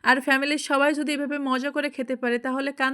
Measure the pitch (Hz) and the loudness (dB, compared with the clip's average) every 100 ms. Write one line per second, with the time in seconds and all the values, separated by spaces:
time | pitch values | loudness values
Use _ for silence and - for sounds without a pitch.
0 | - 254 269 269 285 294 - 277 285 302 | 2 2 4 2 2 -2 0 2 2 2
1 | 294 285 285 294 277 254 285 294 294 285 | 0 -2 -2 -2 -2 -2 -2 -2 -4 -4
2 | 247 254 247 240 262 262 277 277 262 | -6 -4 -2 -2 -2 -4 -4 -2 -2